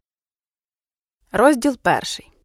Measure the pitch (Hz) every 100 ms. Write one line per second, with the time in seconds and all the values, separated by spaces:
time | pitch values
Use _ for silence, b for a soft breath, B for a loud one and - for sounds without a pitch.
0 | _ _ _ _ _ _ _ _ _ _
1 | _ _ _ 190 262 269 285 247 - 135
2 | - - - _